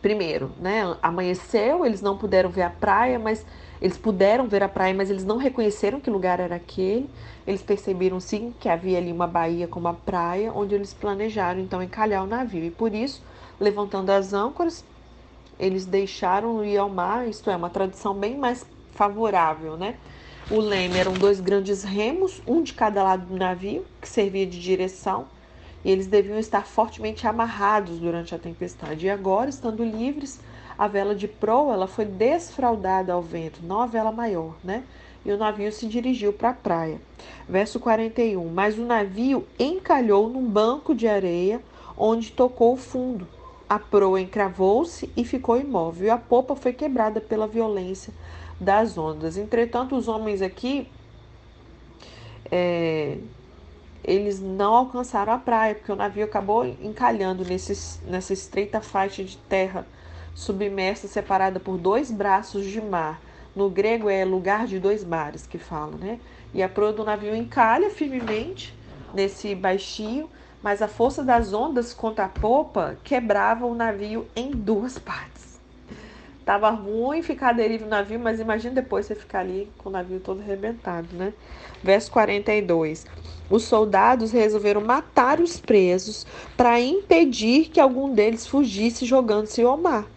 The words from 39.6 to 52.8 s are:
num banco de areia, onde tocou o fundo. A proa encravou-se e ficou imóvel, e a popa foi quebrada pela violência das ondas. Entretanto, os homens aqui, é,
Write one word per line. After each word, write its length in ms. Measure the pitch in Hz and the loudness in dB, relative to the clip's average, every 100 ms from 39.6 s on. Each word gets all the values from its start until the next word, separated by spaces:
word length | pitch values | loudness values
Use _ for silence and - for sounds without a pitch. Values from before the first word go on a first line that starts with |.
| 262 370 381 285 233 202 220 | 0 0 2 4 6 6 4
num 160 | 262 | 0
banco 500 | 247 202 220 285 - | 2 4 4 2 0
de 140 | 240 226 | 0 2
areia, 540 | 202 185 175 185 233 - - - - | 2 2 0 0 -2 -8 -20 -16 0
onde 360 | 214 226 226 | 2 2 -2
tocou 420 | - 254 254 233 | 2 2 6 4
o 20 | 254 | 4
fundo. 500 | - 254 254 220 180 - - - - | -4 -6 -4 -6 -10 -18 -20 -20 -2
A 120 | 208 | -2
proa 420 | - 202 190 190 | 4 4 6 4
encravou-se 880 | 185 208 196 185 190 220 339 - - - | 0 0 -2 2 4 4 2 -4 -8 -4
e 80 | |
ficou 340 | 233 254 254 233 | -2 -2 2 0
imóvel, 480 | 285 208 165 170 202 | 2 -2 -2 -2 0
e 40 | |
a 80 | 233 | 0
popa 360 | - 247 262 | 4 2 4
foi 200 | 269 254 | -2 -2
quebrada 440 | 254 302 247 214 214 | -2 -2 0 0 -2
pela 280 | 214 214 214 | -2 -2 0
violência 640 | 226 220 196 180 190 - - - - - - | -2 -2 -2 -4 -8 -12 -16 -16 -16 -16 -4
das 360 | 185 208 226 175 | 4 4 4 -2
ondas. 400 | 156 156 160 175 | -6 -4 -6 -6
Entretanto, 580 | 214 233 233 240 262 262 | 0 2 2 0 -2 -2
os 100 | 226 | -2
homens 360 | 220 220 202 | -2 -2 -2
aqui, 440 | 190 - 247 277 - - - - - - - - - - - - - - - - - | -4 -4 -4 -4 -6 -18 -20 -20 -20 -20 -20 -20 -20 -20 -20 -20 -20 -20 -20 -18 -2
é, 640 | 180 180 170 | 0 2 0